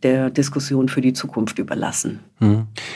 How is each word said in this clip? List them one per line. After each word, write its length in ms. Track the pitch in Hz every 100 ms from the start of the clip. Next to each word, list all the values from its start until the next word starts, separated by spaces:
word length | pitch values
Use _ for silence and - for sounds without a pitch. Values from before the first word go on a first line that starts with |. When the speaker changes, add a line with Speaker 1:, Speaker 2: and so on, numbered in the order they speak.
Speaker 1:
der 280 | 131 131 131
Diskussion 580 | 135 139 147 139 135 131
für 140 | -
die 120 | 127
Zukunft 440 | 127 - 113 113 -
überlassen. 600 | - - - - - - - -
Speaker 2:
Hm. 320 | 107 107 110 - -